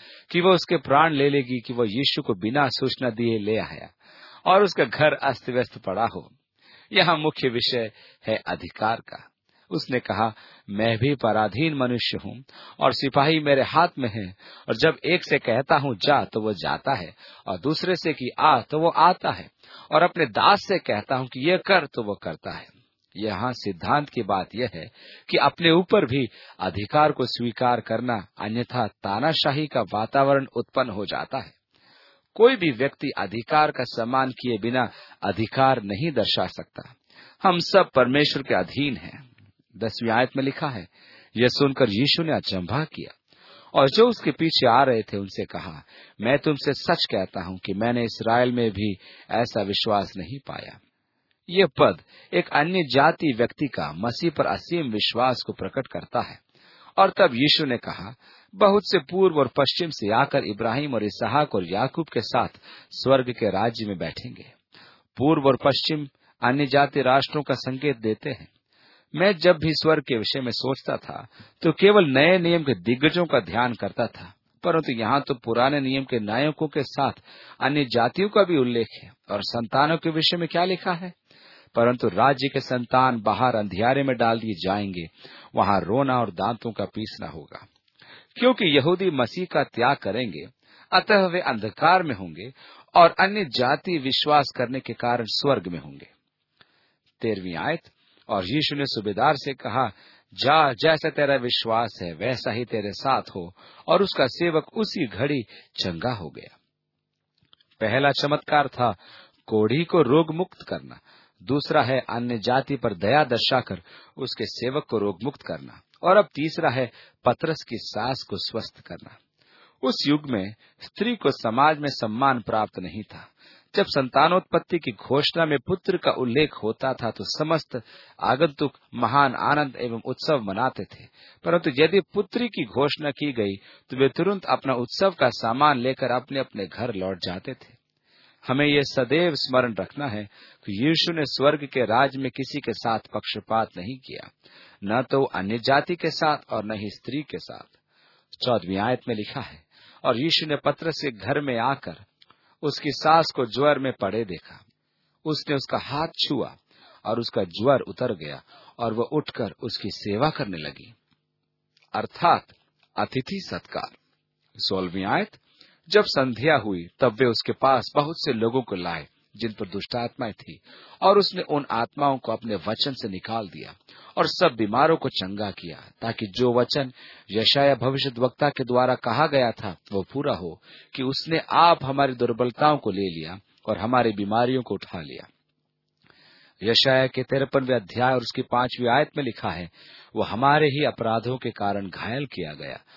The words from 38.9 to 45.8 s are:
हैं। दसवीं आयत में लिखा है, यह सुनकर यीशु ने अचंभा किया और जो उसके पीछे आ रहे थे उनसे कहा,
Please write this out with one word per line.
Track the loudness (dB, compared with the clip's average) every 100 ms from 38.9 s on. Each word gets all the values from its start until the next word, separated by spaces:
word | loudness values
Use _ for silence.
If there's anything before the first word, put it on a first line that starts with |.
| -4
हैं। | -10 -18 -20 _ _ _ _ -8
दसवीं | -8 -4 0
आयत | 2 2 0
में |
लिखा | -4 -4 -6
है, | -6 -12 _ -20 -20 _ 2
यह | 2
सुनकर | 4 0 4 2
यीशु | 4 2 0
ने | 0 -2
अचंभा | -2 -6 -4 -4
किया | -4 -10 -16 -18 _ _ -20 -20 -2
और | 4 4
जो | 6 4
उसके | 4 -4
पीछे | 0 0 2 4
आ | 6
रहे | 6 2
थे | -2 -8
उनसे | -8 -8 -8
कहा, | -10 -10 -14